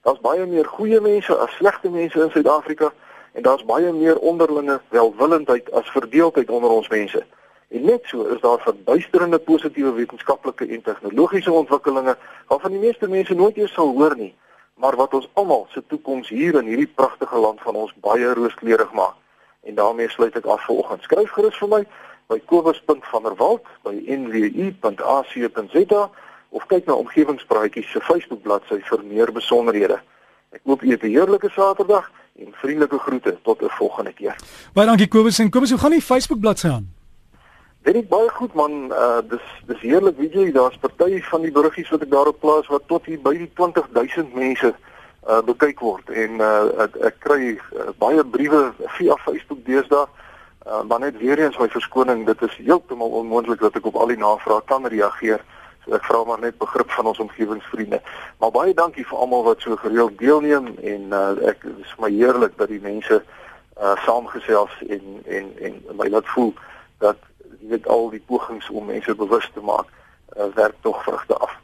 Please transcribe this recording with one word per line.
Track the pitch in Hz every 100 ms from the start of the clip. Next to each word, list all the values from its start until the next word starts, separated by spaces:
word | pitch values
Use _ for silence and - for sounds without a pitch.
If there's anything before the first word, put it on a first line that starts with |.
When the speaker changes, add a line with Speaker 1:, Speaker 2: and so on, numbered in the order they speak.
Speaker 1:
Daar's | 123 131
baie | 120 170 185
meer | 170 151
goeie | - 214 220
mense | 208 208 - -
as | - -
slegte | 196 - 185
mense | 175 165 160
in | 160
Suid-Afrika | - 143 151 - 151 156 - - - -
en | -
daar's | 127 135 226
baie | 247 175
meer | 160 160 160
onderlinge | 160 170 160 147 143 135 _
welwillendheid | 117 113 104 147 165 139 123 -
as | 117 -
verdeeldheid | 139 117 139 165 156 113
onder | 120 120
ons | 113 -
mense. | 107 101 - - _ _ _ _
En | -
net | 151 240 -
so | 123
is | 104 113
daar | 120 120
verbuisterende | 117 101 95 156 - 180 175 165
positiewe | 160 156 156 143 135
wetenskaplike | 117 - 123 - 135 131 - 120
en | 113
tegnologiese | 113 101 104 110 170 190 180
ontwikkelinge | 165 147 135 147 135 131 123 - - _
waarvan | 139 190
die | 196
meeste | 220 233 202
mense | 190 190
nooit | 175 202 208
eers | 208
sal | - 156 127
hoor | 151 135
nie, | 98 _ _ _ _ _
maar | - 123
wat | 131
ons | 135 -
almal | - 190 131 98
se | - -
toekoms | 151 - 131 120
hier | 110 170 151
in | 113
hierdie | 117 147 -
pragtige | 131 - 127 123
land | 110 107
van | 120 107
ons | 110
baie | - 104 117 120
rooskleurig | 120 117 - 113 110 107
maak. | 110 92 - _ _ _ _
En | 107 107
daarmee | 104 117 113
sluit | - 117 -
ek | 110
af | 107 -
vir | 107
oggend. | - 101
Skryf | - 170 214
gerus | - 214 -
vir | 202
my | 214 208 - - - _
by | 113 -
Kobus | 170 160 151
punt | - 143 -
van | 113
der | 110 95
Walt | 143 233 - _
by | - 101 -
N | 135 123
W | 110
U | 107 - 190 190
punt | 110 98
A | - 139
C | - 127 117
punt | - 104
Z | 160 190
A | 208 202 - - - _
of | - -
kyk | - -
na |
Omgewingspraatjies | 131 - - 147 135 - 110 107 117 107
se | 110
Facebook | - 175 - 117
bladsy | 104 101 - 101
vir | - 110
meer | 101 104 117
besonderhede. | 113 - 120 117 107 95 101 _ _ _ _ _
Ek | -
hoop | 135 135
u | 123
het | 117
'n | 110
heerlike | 123 185 202 202
Saterdag | - 196 196 190 202 - _ _ _
en | 104
vriendelike | - 135 151 143 135
groete | 139 127 101 90
tot | 110 110
'n | 104
volgende | - 101 - 98
keer. | - 101 - - - -
Speaker 2:
Baie | - 214
dankie, | 220 208
Kobus. | 220 226 202
En | 220
Kobus, | 247 262
hoe | 233
gaan | 285
die | 320
Facebook | - 254 - 240
bladsy | 208 196 170
aan? | 123 98 - _ - _ _ _ _ _ _
Speaker 1:
Dit | 139 214
is | 202
baie | 185 226
goed, | - 240
man. | 160 147 147 131
Uh, | - 120 117 113
dis, | 117 - - -
dis | 117
heerlik, | 117 165 196 135
weet | 156
jy, | 180 185
daar's | 135 127 -
party | 135 - 180 190
van | - 165
die | 160
beriggies | 143 156 165 160
wat | 156
ek | 147
daarop | 139 147 -
plaas | 156 151 151
wat | 143 -
tot | 170 -
hier | 160
by | 135 165
die | 170
twintig | - 180 175 147
duisend | 120 131 - 151
mense, | 123 131 131 120 - - - - _ -
uh, | 110
bekyk | 113 120 147 139
word. | 117 92 -
En, | 113 110 113
uh, | 107 107 104 -
ek, | 104 -
ek | 110 -
kry, | - 143 127 104 -
uh, | - - -
baie | 113 156 135
briewe | 110 147 151 131 - - -
via | 175 147
Facebook | - 156 - 285 120
deesdae. | 131 131 143 139 _ - - - _ -
Uh, | 110
maar | 107 117
net | 139 113
weer | 120 147
eens | 151 120
my | 117
verskoning, | 120 - 131 127 117 110
dit | 110
is | 113 -
heeltemal | - 175 - 120 117
onmoontlik | 117 113 117 113 110
dat | 107 107
ek | 110
op | 117
al | 117
die | 117
navrae | 104 107 - 107 -
kan | 135 127
reageer. | 110 101 - 113 107 - - - _ -
So |
ek | 107
vra | - 117
maar | 113 113
net | 117 -
begrip | 107 123 117
van | - 113
ons | 107
omgewingsvriende. | 107 - 107 110 - 110 104 104 - - - _
Maar | 113
baie | 156 175
dankie | 170 170 143 120
vir | 113
almal | 127 123
wat | 113 113
so | - 107
gereeld | 110 113 117 101
deelneem | 123 151 147 143 123 104
en, | 104 101 98
uh, | 101 98 98 -
ek, | -
dit | - -
is | 95 -
vir | 107
my |
heerlik | 104 123 123 107 -
dat | 104
die | 104
mense, | 101 107 - 107 - - - - _ -
uh, | 101 98
saamgesels | - 120 113 120 - 107 101 - -
en, | 101 98 101 -
en, | 95 98 -
en | 101 98 - 104
my | 104
laat | 107 -
voel | - 117 - - - _ _
dat | 104 107 _ _ - -
jy | 107
weet, | 113 110
al | 117 113
die | 110 -
pogings | 123 - 110 -
om | 107 104
mense | 107 110 107
bewus | 101 110 -
te | -
maak, | 104 - - _ _ _ _ 107
eh, | 104 104
werk | 107 -
tog | 113 104
vrugte | - - - -
af. | - -